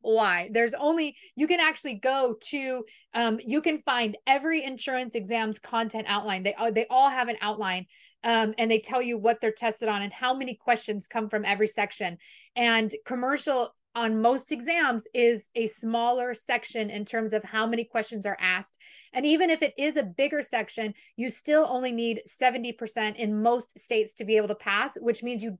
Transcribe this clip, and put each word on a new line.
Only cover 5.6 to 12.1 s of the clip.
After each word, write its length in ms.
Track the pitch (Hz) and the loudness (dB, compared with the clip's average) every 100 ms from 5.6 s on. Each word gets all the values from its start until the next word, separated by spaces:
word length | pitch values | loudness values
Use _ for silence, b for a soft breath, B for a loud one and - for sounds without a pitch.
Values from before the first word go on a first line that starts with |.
| - 233 226 220 - | -4 -2 -2 -4 -2
outline. 360 | 202 208 190 | -2 -2 -2
They, 100 | 190 | -2
uh, 160 | 202 233 | -2 0
they 160 | 220 226 | 0 2
all 180 | 254 277 | 6 6
have 180 | 254 240 | 4 -2
an 80 | 220 | -2
outline, 460 | 208 214 196 185 185 b b _ | -4 -2 -2 -4 -6 b b _
um, 300 | 233 226 214 220 | 0 2 2 0
and 100 | 226 | 2
they 100 | 226 | 2
tell 220 | - 254 | 2 0
you 160 | 240 233 | 0 2
what 240 | 220 233 | 2 2
they're 100 | 220 | 0
tested 380 | 220 233 220 220 | 0 -2 -2 -2
on 140 | 202 | -2
and 100 | 202 | -4
how 220 | - 254 269 | -4 -2 -2
many 180 | 254 | -4
questions 540 | 226 - 233 - 208 - | -6 0 0 0 -6 -4
come 220 | - 214 | -4 -2
from 160 | 214 202 | -2 0
every 220 | 202 214 | 0 0
section. 520 | - 202 - 185 | 0 -4 -4 -8